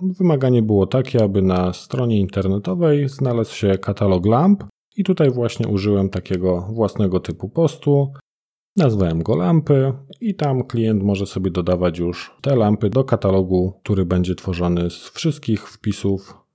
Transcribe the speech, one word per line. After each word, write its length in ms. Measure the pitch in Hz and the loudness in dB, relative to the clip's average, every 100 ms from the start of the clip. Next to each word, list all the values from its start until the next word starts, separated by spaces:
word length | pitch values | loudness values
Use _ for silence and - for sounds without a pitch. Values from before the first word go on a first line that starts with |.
| 185 180 | -4 0
wymaganie 440 | 175 147 131 123 | 2 2 4 2
było 240 | 110 104 92 | 4 2 2
takie, 380 | 131 127 120 | 0 0 2
aby 180 | 107 98 | 2 2
na 300 | 95 90 92 | 2 2 0
stronie 480 | 90 - 131 120 107 | -4 -6 -4 0 0
internetowej 880 | 92 101 95 101 135 180 165 147 139 | 0 -2 -2 -2 -2 0 2 2 0
znalazł 460 | - 131 117 110 | -4 -2 -2 -4
się 240 | - 101 95 | -2 0 0
katalog 480 | - 101 101 90 95 | -2 0 2 2 2
lamp 380 | 120 185 196 - - _ - | 4 4 2 -2 -18 _ -4
i 80 | |
tutaj 260 | 190 180 147 | -2 2 2
właśnie 380 | 123 117 - - | 2 -2 -2 -2
użyłem 400 | 101 104 101 98 | 0 2 2 2
takiego 600 | 95 - 92 92 87 95 | -2 -4 -2 0 -2 -2
własnego 480 | 113 104 - 98 90 | -2 -2 0 -2 -2
typu 280 | - 82 123 | -4 -8 -6
postu. 640 | - 165 160 147 143 139 139 _ _ _ _ _ - | 0 0 0 0 2 0 -6 _ _ _ _ _ 0
Nazwałem 460 | 143 104 87 82 | 2 2 0 0
go 140 | 82 139 | 0 0
lampy 560 | 180 165 156 139 135 131 - - | 2 2 4 2 0 -4 -12 -8
i 140 | 226 | -6
tam 300 | 196 147 131 | -2 -2 -2
klient 380 | - 117 113 104 | -2 -2 0 2
może 240 | 101 98 98 | 0 0 -2
sobie 240 | 98 95 | -4 -4
dodawać 480 | 90 87 90 90 85 | -2 0 0 0 -2
już 380 | 87 87 - - | -4 -6 -12 -8
te 160 | 139 131 | -2 2
lampy 340 | 104 104 104 | 2 2 0
do 140 | 127 | 0
katalogu, 680 | 135 113 98 95 92 92 90 - | 0 0 2 2 2 0 0 -4
który 220 | - 98 | -4 -2
będzie 300 | 87 90 90 | 0 0 0
tworzony 560 | 90 - 87 87 87 87 | -4 -6 -2 0 0 -2
z 40 | |
wszystkich 720 | - - - 160 147 - 104 - | -6 -16 -6 -4 -4 -2 -4 -4
wpisów, 640 | - 107 - 101 95 - - _ | -10 -6 -4 -2 -4 -6 -20 _